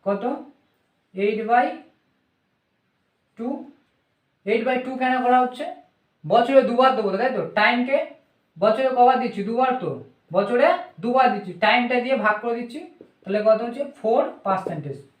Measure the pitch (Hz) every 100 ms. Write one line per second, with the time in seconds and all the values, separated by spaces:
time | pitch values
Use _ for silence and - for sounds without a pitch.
0 | 196 196 240 311 - _ _ _ _ _
1 | _ 185 202 220 220 240 - 320 - _
2 | _ _ _ _ _ _ _ _ _ _
3 | _ _ _ _ 233 285 - _ _ _
4 | _ _ _ _ 196 220 240 254 262 262
5 | 254 254 247 247 247 - - - _ _
6 | _ _ 151 220 240 269 220 240 262 220
7 | 202 190 262 208 165 - 214 247 254 285
8 | - - _ _ _ - 202 214 262 247
9 | 247 240 240 196 202 233 254 247 160 127
10 | - _ _ 175 202 240 320 349 - -
11 | 214 262 247 208 180 170 214 240 240 247
12 | 233 269 208 214 240 233 240 302 359 _
13 | - _ - 208 214 220 240 277 285 -
14 | 220 240 - - 196 185 - 156 143 135
15 | - _